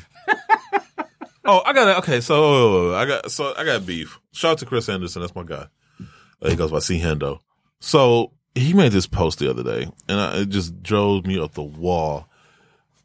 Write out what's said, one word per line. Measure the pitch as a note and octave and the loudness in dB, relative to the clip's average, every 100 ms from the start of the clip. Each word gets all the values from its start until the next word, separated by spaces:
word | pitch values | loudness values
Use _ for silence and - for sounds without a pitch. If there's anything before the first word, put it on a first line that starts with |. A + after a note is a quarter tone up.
| - - - A4 - A4 - G4 - - - - - _ G3+ | -16 -12 -6 -4 0 -2 -2 -6 -6 -14 -14 -14 -20 _ 2
Oh, | G3 B3+ | 4 4
I | |
got, | C#4 G#3 F#3 | 4 4 4
okay, | E3+ A#2+ | 0 -2
so | A#2 D3+ D3+ C#3 A2+ F#2+ F2 | 2 4 6 6 6 4 2
I | F#2 | 0
got, | C3 C3 - | -2 -2 -4
so | - C#3+ - | -6 -6 -4
I | |
got | D#3 A#2 | -2 -2
beef. | F2+ E2+ D2 - _ | -4 -8 -10 -16 _
Shout | - E3 | -4 0
out | D#3 | 0
to | C3 | -2
Chris | A#2+ A2+ | -4 -4
Anderson. | F#2+ F2 F2 | -6 -6 -8
That's | F2 | -10
my | F2+ | -10
guy. | E2+ C#2+ D2 _ _ - - _ _ - | -12 -12 -14 _ _ -20 -20 _ _ -6
Uh, | D#2 | -2
he | E2+ | 0
goes | D#2+ | 0
by | D2+ | -2
C | - F2 | -2 -2
Hendo. | E2 D2 C#2 C#2 _ _ _ _ | -2 -2 -4 -8 _ _ _ _
So | - D3 B2 A#2 G#2+ _ _ | 0 4 6 4 0 _ _
he | B2+ C#3 | -2 2
made | G3 C#3 | 4 4
this | G2 - | 4 0
post | - D#2+ - | -2 -2 -2
the | C#2 | -4
other | B1 | -4
day, | B1 A1+ D#2+ - - | -6 -6 -8 -12 -6
and | G2+ | -4
I, | F#2 E2+ | -2 -4
it | G2+ | -2
just | G2 E2 F2+ | -4 -4 -8
drove | F#2 G#2 G2+ G2 F#2 | -2 0 2 0 -2
me | F#2 | -4
up | D2+ | -6
the | - | -8
wall. | D2 D2+ F2+ E2+ D#2 D2 - _ _ _ _ _ _ _ | -12 -6 -2 -2 -2 -6 -12 _ _ _ _ _ _ _